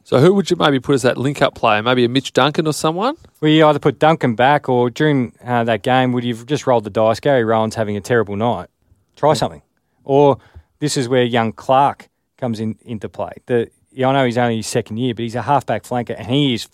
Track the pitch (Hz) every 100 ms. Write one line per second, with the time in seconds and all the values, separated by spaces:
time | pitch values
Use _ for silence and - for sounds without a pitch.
0 | - 123 156 196 175 170 170 135 - 139
1 | 123 - 127 139 139 - 117 107 113 127
2 | 120 131 - - 127 147 156 147 156 165
3 | 233 330 - - 156 156 156 143 151 -
4 | 156 160 131 110 127 147 139 123 123 120
5 | 151 139 117 - 123 120 117 107 131 127
6 | 127 123 120 113 120 147 - 120 104 101
7 | 110 113 147 135 110 113 110 117 104 104
8 | - 120 101 101 117 95 92 _ _ _
9 | _ - 143 135 123 76 _ _ _ _
10 | - 139 143 131 _ - _ - 151 143
11 | 120 127 123 120 113 - - 131 139 117
12 | - _ _ - 127 107 110 104 - 110
13 | 101 - 87 - - 120 110 _ _ -
14 | 127 135 127 117 120 113 104 123 - 110
15 | 127 110 117 120 110 139 - 110 - 127
16 | 113 117 110 135 143 113 -